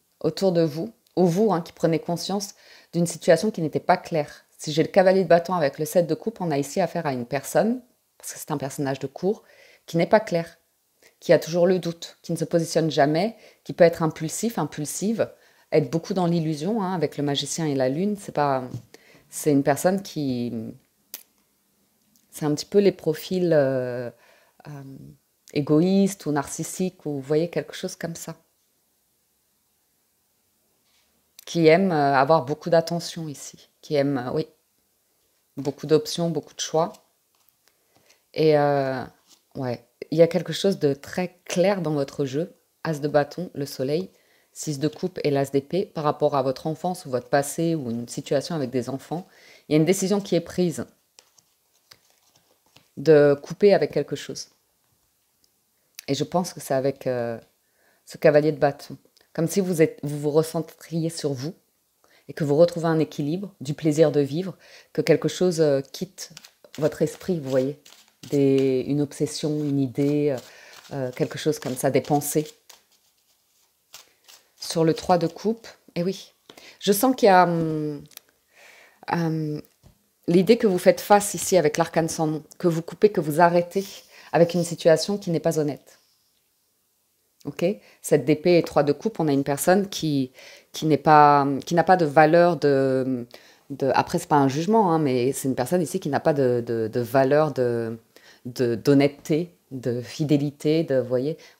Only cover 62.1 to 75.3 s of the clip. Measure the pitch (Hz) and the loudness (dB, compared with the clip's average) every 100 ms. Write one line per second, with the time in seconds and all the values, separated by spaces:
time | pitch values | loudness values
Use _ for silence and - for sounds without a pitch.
62.1 | _ - - 143 143 170 170 165 160 147 | _ -16 -6 0 4 4 2 0 0 0
63.1 | - 143 175 202 - 135 151 160 147 160 | -2 -4 -4 -8 -12 -10 -2 0 4 4
64.1 | 143 139 147 185 - - - _ - 151 | 4 0 -4 -8 -12 -20 -20 _ -2 2
65.1 | 151 156 - 185 160 151 139 139 - 180 | 2 2 0 0 2 2 0 -4 -12 -12
66.1 | - - - - _ - - 151 - - | -12 -20 -20 -20 _ -18 -4 -4 -2 -4
67.1 | - - 170 131 131 131 147 - - _ | -4 -6 -6 -2 -2 -2 -6 -18 -20 _
68.1 | _ - 143 139 135 135 131 110 143 143 | _ -4 2 4 4 2 0 -2 -2 -4
69.1 | - 147 - 156 151 147 139 135 117 143 | -4 -6 -4 -4 -4 -2 -2 -2 0 0
70.1 | 147 147 127 - - - - - 139 127 | 0 -2 -4 -10 -20 -20 -20 -12 -8 -8
71.1 | - 139 - 156 147 - 127 139 131 - | -4 -6 -4 -4 -4 -6 -4 0 0 0
72.1 | 147 143 156 151 - - - _ _ _ | -2 0 -4 -4 -10 -20 -20 _ _ _
73.1 | _ _ _ _ _ _ _ _ - _ | _ _ _ _ _ _ _ _ -20 _
74.1 | _ _ - _ _ - 165 165 156 - | _ _ -20 _ _ -6 0 0 0 0
75.1 | 180 165 | 0 0